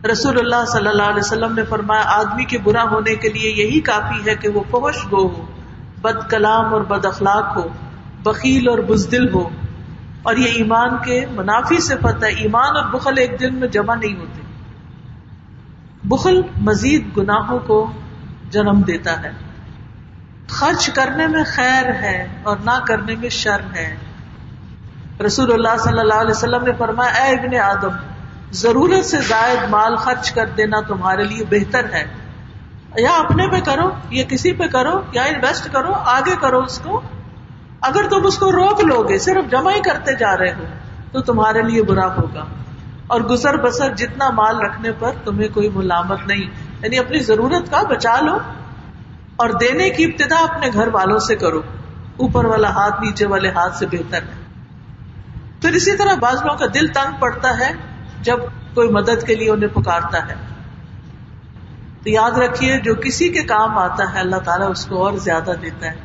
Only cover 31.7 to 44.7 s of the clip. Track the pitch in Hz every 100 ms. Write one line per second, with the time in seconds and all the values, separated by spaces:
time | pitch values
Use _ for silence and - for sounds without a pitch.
31.7 | 254 233 175 151 - - - - - -
32.7 | - - - 247 330 311 - 381 359 320
33.7 | 277 370 - - 240 254 262 359 370 330
34.7 | 254 254 381 - 240 269 294 254 320 320
35.7 | 277 320 392 247 254 311 359 277 254 262
36.7 | - 320 427 - - - - - - -
37.7 | - 262 311 403 392 381 370 392 370 381
38.7 | 415 320 247 208 196 - 370 269 254 330
39.7 | 415 392 277 277 269 302 247 185 - -
40.7 | - - - - 262 247 226 214 220 226
41.7 | 226 202 190 185 185 160 156 151 - -
42.7 | - - - - 233 220 240 285 302 247
43.7 | 240 269 202 247 269 269 233 214 226 202